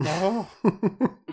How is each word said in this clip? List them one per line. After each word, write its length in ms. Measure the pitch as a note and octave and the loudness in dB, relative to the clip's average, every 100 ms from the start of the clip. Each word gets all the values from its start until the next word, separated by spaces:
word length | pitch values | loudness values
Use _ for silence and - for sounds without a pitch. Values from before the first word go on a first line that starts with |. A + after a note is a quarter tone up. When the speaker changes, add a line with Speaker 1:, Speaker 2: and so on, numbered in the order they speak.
Speaker 1:
Oh. 460 | C3 E3 F#3+ A#3 F3+ - | -2 0 0 0 -4 -2
Speaker 2:
<laughs> 480 | G#3+ - G#3+ - - - - | -2 0 -2 0 -2 -2 -12